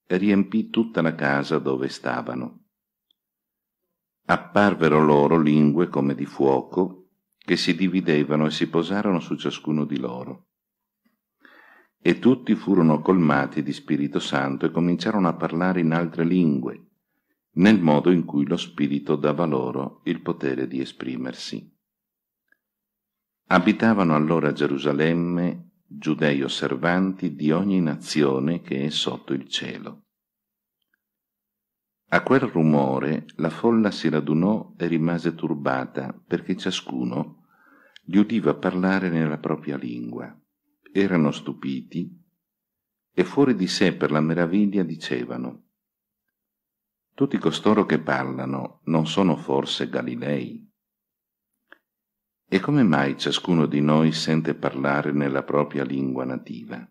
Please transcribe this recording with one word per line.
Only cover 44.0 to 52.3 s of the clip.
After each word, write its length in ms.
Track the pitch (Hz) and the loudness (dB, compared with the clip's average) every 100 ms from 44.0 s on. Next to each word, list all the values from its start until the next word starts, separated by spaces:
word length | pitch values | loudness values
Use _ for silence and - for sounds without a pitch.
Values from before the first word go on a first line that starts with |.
| 73 | 0
la 100 | 76 | 2
meraviglia 640 | 78 82 85 95 104 98 | 2 2 2 2 2 2
dicevano: 800 | 85 80 - - - - - - _ _ _ _ _ _ _ _ _ _ _ _ _ _ _ | -2 -4 -6 -6 -6 -8 -10 -12 _ _ _ _ _ _ _ _ _ _ _ _ _ _ _
"Tutti 240 | - 135 98 | -2 -2 0
costoro 480 | 82 78 101 104 | -2 0 2 4
che 140 | 92 76 | 4 0
parlano 840 | 78 67 67 65 65 67 - - | 0 -2 -4 -6 -6 -6 -8 -10
non 220 | - 80 80 | -2 0 0
sono 300 | - 95 73 | 2 2 2
forse 520 | - 67 67 - 62 | 0 -2 -2 -4 -4
Galilei?" 840 | 64 62 60 69 71 62 - - _ _ _ _ _ _ _ _ _ _ - _ _ _ _ _ | -4 -6 -6 -4 -4 -6 -12 -20 _ _ _ _ _ _ _ _ _ _ -20 _ _ _ _ _